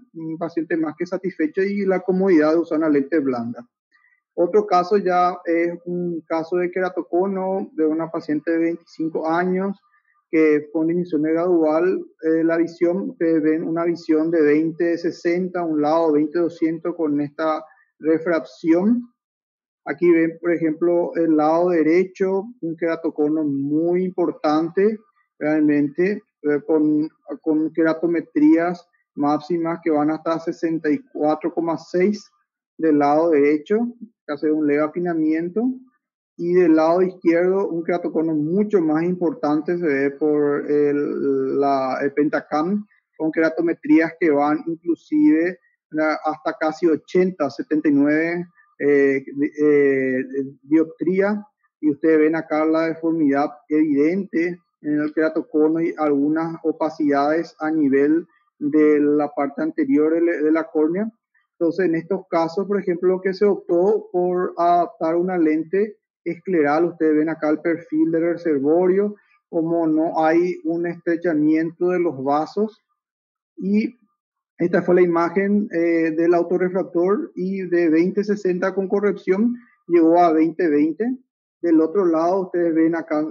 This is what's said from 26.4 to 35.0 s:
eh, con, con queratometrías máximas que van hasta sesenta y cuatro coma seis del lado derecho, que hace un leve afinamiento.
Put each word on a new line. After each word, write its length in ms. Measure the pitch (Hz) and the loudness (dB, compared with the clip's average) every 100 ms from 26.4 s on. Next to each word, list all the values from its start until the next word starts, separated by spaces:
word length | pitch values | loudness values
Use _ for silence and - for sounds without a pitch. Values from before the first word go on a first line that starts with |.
eh, 200 | 147 147 147 | -2 -2 0
con, 420 | 156 151 151 156 _ - 147 | 0 2 0 -2 _ -14 -8
con 300 | 160 156 156 | -2 -2 -2
queratometrías 1120 | 160 165 160 165 170 165 151 151 160 170 180 - _ _ - | 0 0 0 -2 -2 -4 2 4 4 2 -4 -12 _ _ -6
máximas 640 | 147 151 151 170 165 170 | -2 -2 -4 -4 -4 -4
que 100 | 170 | -2
van 200 | 151 147 | 0 0
hasta 280 | 156 160 165 | -2 -4 -4
sesenta 500 | 165 165 170 160 160 | -6 -6 -4 -2 -2
y 100 | 139 - | -2 -4
cuatro 400 | - 151 151 170 | -4 -2 -2 -4
coma 240 | - 165 156 | -4 -4 -6
seis 520 | - 180 190 208 - _ _ _ _ - | -4 0 0 -2 -8 _ _ _ _ -4
del 220 | 160 147 | 0 2
lado 300 | 143 151 170 | 4 2 4
derecho, 640 | 151 143 151 147 208 240 - - _ - | 4 4 2 0 -2 -2 -8 -18 _ -12
que 80 | |
hace 180 | 147 156 | -4 -2
un 160 | 156 147 | 0 0
leve 160 | 143 | 0
afinamiento. 800 | 151 175 | 0 -2